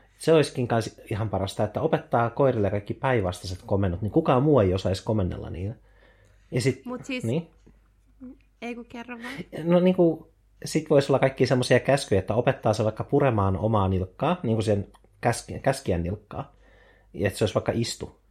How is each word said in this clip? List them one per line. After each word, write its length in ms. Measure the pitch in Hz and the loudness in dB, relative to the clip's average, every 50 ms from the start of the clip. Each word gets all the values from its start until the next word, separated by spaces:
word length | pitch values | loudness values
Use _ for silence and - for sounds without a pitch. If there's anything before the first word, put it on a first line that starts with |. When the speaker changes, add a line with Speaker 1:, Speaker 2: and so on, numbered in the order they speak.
| _ _ _ | _ _ _
Speaker 1:
se 160 | - - 156 165 | -6 0 4 4
olisikin 340 | 156 147 - - 127 120 | 4 4 2 -2 -4 -2
kans 280 | 113 120 113 107 - - - - - | 0 0 -2 -2 -4 -10 -14 -10 -8
ihan 180 | 120 95 113 101 | -6 -4 -4 -4
parasta, 340 | 107 92 95 98 - - 107 | -2 -4 -4 -4 -2 -4 -4
että 180 | 101 - - | -2 -2 -4
opettaa 480 | 139 - 170 - - - - 117 117 117 | -2 -2 -2 -2 -4 -2 0 0 0 0
koirille 400 | - - 139 131 117 110 98 95 | 0 2 2 2 2 2 0 0
kaikki 240 | 98 104 - - - | -2 -4 -6 -6 -10
päinvastaiset 680 | - 135 135 127 110 95 90 92 - - 95 92 - - | -4 -2 0 0 0 0 -2 -4 -6 -10 -10 -12 -10 -4
komennot, 360 | - 104 98 98 92 87 95 | -2 0 0 0 0 -2 -4
niin 100 | 107 98 | -4 0
kukaan 320 | - 165 160 - 135 123 143 | 0 0 2 4 2 2 4
muu 160 | 156 147 123 | 4 4 4
ei 140 | 101 92 90 | 4 4 2
osaisi 300 | 95 - 95 95 - - | 0 -2 -2 -4 -4 -4
komennella 460 | - 107 107 92 85 82 - - 82 | -2 -2 0 0 -2 -4 -8 -10 -12
niitä. 260 | - 78 95 104 123 - _ _ _ _ _ _ _ _ _ _ _ _ _ - | -10 -8 -8 -10 -10 -12 _ _ _ _ _ _ _ _ _ _ _ _ _ -6
Ja 100 | - 135 | -4 -2
sit, 240 | 110 135 123 - - | 0 0 -2 -4 -8
Speaker 2:
Mut 200 | 240 247 240 - | -12 -12 -12 -8
siis 180 | - 262 254 - | -8 -8 -4 -4
Speaker 1:
niin? 240 | 113 127 165 165 - _ _ _ - _ _ _ _ _ _ _ _ _ _ 262 247 277 _ _ _ _ - | -2 -2 -4 -4 -8 _ _ _ -20 _ _ _ _ _ _ _ _ _ _ -20 -20 -20 _ _ _ _ -16
Speaker 2:
ei 140 | 226 240 240 | -14 -12 -12
kun 100 | 240 233 233 | -14 -16 -18
kerro 280 | - 233 233 247 247 | -18 -18 -16 -16 -16
vaan. 160 | 233 233 247 269 - - - - - 156 | -14 -14 -14 -12 -14 -14 -12 -12 -4 2
Speaker 1:
No 160 | 170 175 175 | 4 4 6
niinku, 520 | 180 185 185 185 175 165 156 - - _ _ _ _ _ _ - - | 6 4 4 6 4 4 4 0 -10 _ _ _ _ _ _ -16 -12
sit 240 | - - 160 156 - | -4 -4 -4 0 4
vois 200 | 156 139 139 - | 4 4 6 6
olla 100 | 139 123 | 2 4
kaikkia 280 | 135 131 - - 131 | 4 2 2 2 2
semmosia 320 | 120 135 127 123 - 127 120 | 2 2 2 4 4 4 4
käskyjä, 400 | - - 135 139 - - 104 95 | 4 4 0 0 2 0 0 0
että 160 | - - 104 | 2 0 -2
opettaa 380 | 113 - 139 127 - - 113 104 | 0 2 0 -2 0 0 0 0
se 100 | - 107 | 2 0
vaikka 200 | 107 - - - | -2 -2 -4 -6
puremaan 540 | - 143 143 143 131 113 101 98 98 95 | 0 2 2 2 4 2 2 2 2 0
omaa 300 | - 101 110 113 104 95 | 0 0 0 2 2 2
nilkkaa, 520 | 95 95 90 90 - - - 135 156 180 - - | 2 0 0 -2 -4 -6 -4 -2 -2 -2 -2 -2
niinku 180 | 117 113 113 | -2 0 0
sen 260 | 101 110 104 101 95 - _ _ _ _ _ - - | 2 0 0 0 -2 -8 _ _ _ _ _ -2 -2
käsk-, 340 | 123 120 - - - 90 87 | -2 -2 -2 -8 -12 -12 -4
käskijän 420 | - 135 135 - - 110 90 85 85 | -2 -2 -2 -2 -2 -2 -2 -2 -2
nilkkaa. 520 | 87 104 - - - - - - - _ _ _ _ _ _ _ _ _ _ _ _ - | -4 -6 -8 -10 -14 -12 -12 -12 -14 _ _ _ _ _ _ _ _ _ _ _ _ -6
Ja 140 | - 98 | -2 -2
että 100 | 98 - - | -2 0 0
se 40 | 113 | -2
olisi 120 | 101 - | 0 0
vaikka 160 | 110 - - - | -2 -2 -2 -2
istu. 440 | 117 117 - - - - - - _ _ _ | -2 -4 -4 -6 -10 -12 -14 -14 _ _ _